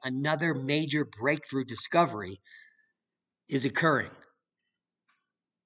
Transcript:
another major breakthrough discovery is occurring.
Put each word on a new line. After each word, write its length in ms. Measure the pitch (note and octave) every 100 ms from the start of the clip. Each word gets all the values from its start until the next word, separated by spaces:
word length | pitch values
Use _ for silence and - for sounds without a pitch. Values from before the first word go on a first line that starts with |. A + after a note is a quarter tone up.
another 500 | C3 C3 D3 D#3 E3+
major 520 | C#3 C3+ D3 D3+ D3+ C#3+
breakthrough 580 | G#2+ B2+ D3+ - C3+
discovery 800 | C3 A#2 - E3+ E3 G#2 F#2+ F#2+ - - - _ _ _ _ _ _ _ -
is 160 | C#3
occurring. 480 | B2 G#2+ E3 C3+ G2 - - _ _ _ _ _ _ _ _ _ _ _ _ _